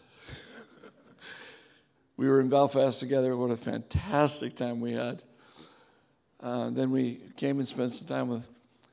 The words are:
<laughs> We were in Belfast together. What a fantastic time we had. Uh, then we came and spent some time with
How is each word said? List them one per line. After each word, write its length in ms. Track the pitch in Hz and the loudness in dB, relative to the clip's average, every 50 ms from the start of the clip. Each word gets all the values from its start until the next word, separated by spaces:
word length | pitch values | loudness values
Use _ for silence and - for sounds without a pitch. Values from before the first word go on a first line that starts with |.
| - _ - - - | -16 _ -20 -20 -20
<laughs> 1900 | - - - - - - - - - - - - - - _ _ - - - - - - - - - - - - _ _ _ _ _ _ _ _ _ _ | -20 -18 -18 -20 -20 -20 -20 -20 -20 -20 -20 -20 -20 -20 _ _ -20 -20 -20 -20 -18 -18 -18 -18 -20 -20 -20 -20 _ _ _ _ _ _ _ _ _ _
We 100 | - 131 | 0 4
were 140 | 135 139 135 | 6 6 6
in 80 | 131 127 | 6 6
Belfast 500 | 139 139 143 139 139 135 135 131 120 - | 6 6 6 6 4 4 4 4 2 0
together. 380 | 131 123 139 135 127 131 127 | -2 0 0 2 2 2 0
What 140 | 123 123 120 | 0 0 0
a 60 | 117 | 0
fantastic 1000 | 113 - 117 104 113 - - - - - 202 147 143 147 139 - - 117 123 - | -2 -2 -6 -6 -6 -6 -4 -4 -4 -2 0 2 4 4 4 2 -2 -6 -8 -6
time 240 | - 127 120 120 117 | -6 -4 -4 -4 -4
we 140 | 117 120 117 | -4 -4 -2
had. 280 | 117 123 120 - - - _ _ _ - - - - - - - - _ _ _ _ _ _ _ _ _ _ _ - | -2 -4 -4 -6 -10 -14 _ _ _ -20 -20 -20 -20 -20 -20 -20 -20 _ _ _ _ _ _ _ _ _ _ _ -12
Uh, 320 | - 123 123 123 117 120 | -8 -6 -4 -4 -4 -2
then 180 | 123 131 131 131 | -2 0 0 2
we 320 | 131 131 131 120 - - 95 - - | 2 2 0 0 -4 -8 -14 -18 -8
came 220 | - 139 139 139 139 | -4 -2 -2 0 0
and 80 | 131 | -2
spent 240 | - - 131 123 123 | -4 -2 -2 -4 -4
some 160 | 120 - - | -4 -8 -8
time 220 | - 135 135 131 123 | -6 -4 -4 -2 -2
with 120 | 120 117 123 - - _ _ _ _ _ _ _ | -4 -6 -6 -12 -18 _ _ _ _ _ _ _